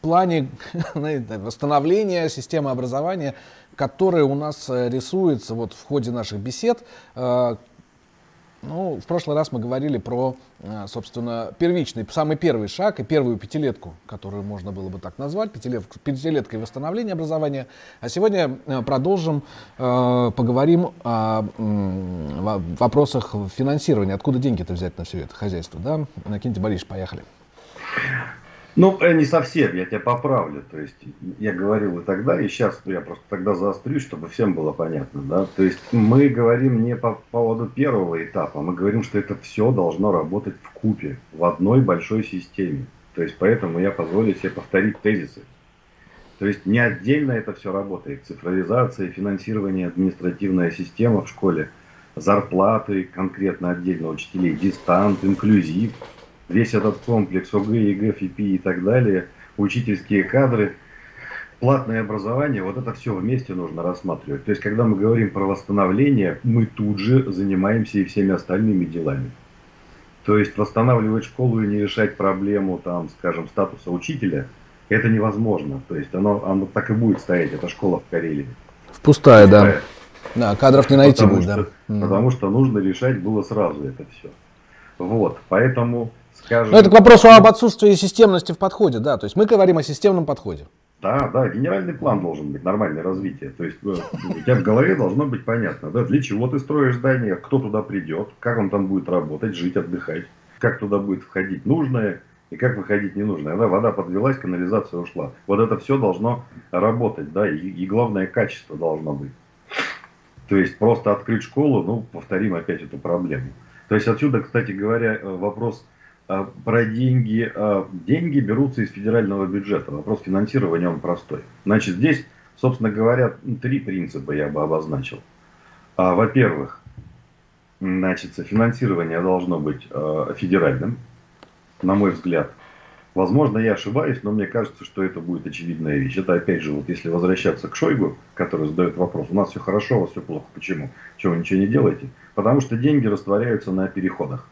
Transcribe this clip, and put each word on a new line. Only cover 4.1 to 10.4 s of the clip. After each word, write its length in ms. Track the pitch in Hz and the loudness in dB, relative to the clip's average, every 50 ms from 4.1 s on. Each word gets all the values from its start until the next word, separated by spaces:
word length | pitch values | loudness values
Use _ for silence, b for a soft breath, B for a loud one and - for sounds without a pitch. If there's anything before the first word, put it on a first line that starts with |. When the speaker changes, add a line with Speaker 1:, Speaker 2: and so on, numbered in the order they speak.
| 175 165 147 | 4 4 2
Speaker 1:
у 100 | 135 139 | 2 2
нас, 340 | 143 151 151 147 - - | -2 -4 -6 -8 -10 -8
э, 220 | - 127 123 123 120 | -6 -4 -2 -2 -2
рисуется 640 | 123 131 127 - - 190 190 170 143 110 - - 113 | -2 -4 -6 -4 -2 0 2 2 0 0 -4 -8 -8
вот 200 | 113 117 101 - | -6 -8 -8 -10
в 120 | - - | -18 -10
ходе 240 | - 143 143 113 120 | -4 -4 -4 -2 -2
наших 300 | 120 120 110 - 107 101 | -6 -6 -6 -8 -8 -8
бесед. 400 | 98 127 120 - - 233 240 233 - b b b b b b | -8 -8 -10 -4 -2 -2 -2 -2 -6 b b b b b b
Э, 420 | 127 127 123 123 123 123 120 113 104 - _ _ _ _ _ _ _ _ _ _ _ _ _ _ _ _ _ _ _ - | -6 -2 0 0 2 0 0 -2 -6 -12 _ _ _ _ _ _ _ _ _ _ _ _ _ _ _ _ _ _ _ -16
ну, 360 | 139 151 170 190 185 147 110 | -12 -10 -8 -6 -6 -8 -8
в 60 | - | -8
прошлый 300 | - 175 175 - 156 147 | -4 -6 -4 -4 -2 -2
раз 140 | 151 156 151 | -2 -2 -2
мы 80 | - 120 | -4 -8
говорили 400 | 110 120 127 131 143 151 139 110 | -6 -4 -4 -4 -2 -2 -4 -4
про, 360 | - 113 120 123 131 131 131 131 | -4 -6 -4 -2 -2 -4 -4 -8